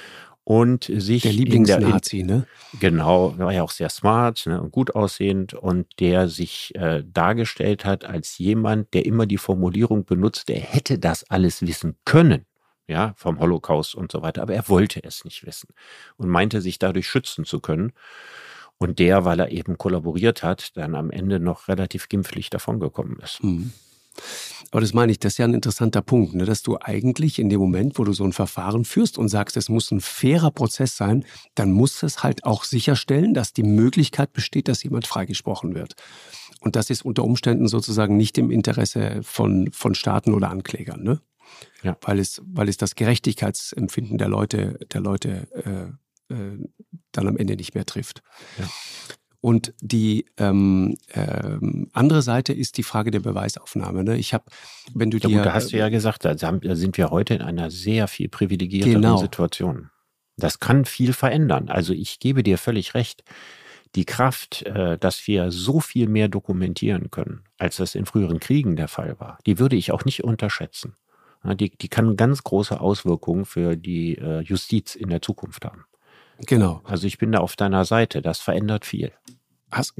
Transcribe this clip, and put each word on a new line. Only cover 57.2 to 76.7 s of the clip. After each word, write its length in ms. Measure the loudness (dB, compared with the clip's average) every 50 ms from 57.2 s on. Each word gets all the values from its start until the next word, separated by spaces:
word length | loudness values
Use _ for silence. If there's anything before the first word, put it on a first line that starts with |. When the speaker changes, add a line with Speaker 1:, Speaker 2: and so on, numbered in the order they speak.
| 2 2 0
Speaker 1:
in 60 | -2
einer 280 | -2 -4 -4 -4 -4 -6
sehr 380 | -8 -6 -2 0 0 2 0
viel 220 | 0 -2 -4 -6 -4
privilegierteren 720 | -2 -2 0 0 0 0 -2 -2 0 2 4 4 6 6
Speaker 2:
Genau. 160 | 6 6 6
Speaker 1:
Situation. 720 | 6 4 0 0 -2 -2 -2 -2 -2 -4 -4 -4 -6 -8 -16 _ _ _ _ _ _ _ _ _
Das 220 | -4 -2 -2 -2 0
kann 260 | 2 4 4 4 4
viel 260 | 2 0 0 2 2
verändern. 560 | 2 2 0 2 2 2 2 2 2 0 -2
Also 260 | -2 -2 -2 0 0 -2
ich 260 | -4 -6 -8 -8 -4
gebe 220 | -2 0 2 2
dir 160 | 4 2 2
völlig 360 | 2 0 -2 -2 -2 -4 -2 -2
recht. 300 | -2 -2 -4 -6 _ _ -20 -20 -20 -20 -20 -20 -20 -20 -20 -20 -20 _ _ -4
Die 100 | -4 -2
Kraft, 580 | -2 2 2 2 2 2 -2 -8 -10 -10 -10 -8
äh, 340 | -6 -2 0 0 0 0
dass 300 | 0 0 -2 -2 -2 -2
wir 240 | 0 0 0 0 0
so 300 | -2 -2 -2 0 0 0
viel 260 | 0 0 0 0 2
mehr 220 | 2 2 2 2 2
dokumentieren 800 | 0 -2 -4 -2 -2 -2 -2 -2 -2 -2 -2 -2 -2 -2 -4 -6
können, 320 | -8 -8 -8 -8 -10 -14 -18 _ _ -4
als 160 | -4 -2 -2
das 200 | -2 -6 -4 -4
in 100 | -6 -6
früheren 340 | -2 0 0 0 0 -2 -2
Kriegen 380 | -2 0 0 2 2 0 0
der 100 | -2 -4
Fall 320 | -6 -6 -8 -8 -8 -8 -12
war, 180 | -14 -16 -18 -4 0
die 140 | 0 2 4
würde 160 | 4 4 4
ich 160 | 2 0 0
auch 140 | -2 -2 -2
nicht 180 | -2 -4 -2 -2
unterschätzen. 720 | -2 -2 0 -2 -4 -4 -4 -8 -10 -12 -12 -14 -14 -14 _ _ _ _ _ _ _ _ _ -6
Ja, 100 | -4 -2
die, 160 | -2 -2 -4
die 200 | -4 -8 -12 -4
kann 260 | 0 2 2 4 4
ganz 280 | 4 4 2 2 0 -2
große 360 | 0 0 0 0 0 -2 -2
Auswirkungen 640 | 0 0 0 0 0 0 0 0 0 -2 -2 -2 -2
für 320 | -4 -2 -2 0 0 0
die, 420 | -2 -4 -6 -4 -4 -2 -4 -4
äh, 220 | -4 -4 -4 -4 -4
Justiz 560 | -4 -2 -4 -4 -2 0 -2 -2 -2 -4 -10
in 140 | -8 -6 -4
der 120 | -4 -4
Zukunft 440 | -4 -4 -6 -6 -8 -14 -12 -12 -14
haben. 180 | -14 -14 -16 -20 _ _ _ _ _ _ _ _ _ _ -10 -2
Speaker 2:
Genau. 340 | 2 4 4 4 4